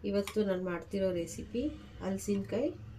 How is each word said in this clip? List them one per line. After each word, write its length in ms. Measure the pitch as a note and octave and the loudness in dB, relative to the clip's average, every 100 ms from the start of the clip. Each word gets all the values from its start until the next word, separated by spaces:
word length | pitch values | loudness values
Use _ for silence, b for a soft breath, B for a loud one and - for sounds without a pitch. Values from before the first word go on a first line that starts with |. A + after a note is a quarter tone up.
ಇವತ್ತು 360 | G3+ G3+ G3+ G#3+ | 2 2 2 2
ನಾನು 200 | G3+ F#3 | 4 2
ಮಾಡ್ತಿರೋ 440 | F#3 E3+ - G3 F#3+ | 2 -2 -2 2 2
ರೆಸಿಪಿ 520 | F3 E3 - - A#3 D4 - - - | 2 -2 -6 -4 -2 -2 -4 -14 -4
ಹಲಸಿನಕಾಯಿ 680 | F#3 F#3+ - G3+ G3 G#3+ D4+ - - | -2 0 2 0 2 2 0 -2 -12